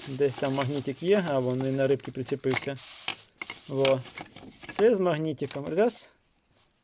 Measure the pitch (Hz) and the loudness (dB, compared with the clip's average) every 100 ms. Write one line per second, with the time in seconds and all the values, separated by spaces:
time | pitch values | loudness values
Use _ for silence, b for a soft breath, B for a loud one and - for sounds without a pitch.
0 | - 135 143 120 139 135 131 143 135 127 | -8 0 0 2 0 0 0 -2 -4 -4
1 | 170 208 175 135 127 127 131 135 135 135 | 2 2 4 2 2 0 0 2 2 2
2 | - 131 127 135 135 127 - 139 - - | -2 -8 -6 -2 0 -2 -4 -8 -12 -10
3 | - - - _ - - - 135 135 135 | -10 -10 -14 _ -14 -14 -6 2 4 2
4 | 123 - - - - - - - 214 208 | -2 -14 -16 -18 -20 -18 -10 2 4 6
5 | 180 151 160 139 139 143 147 156 233 - | 2 2 -2 -2 -4 -6 -2 2 2 0
6 | - _ _ _ _ _ _ _ | -10 _ _ _ _ _ _ _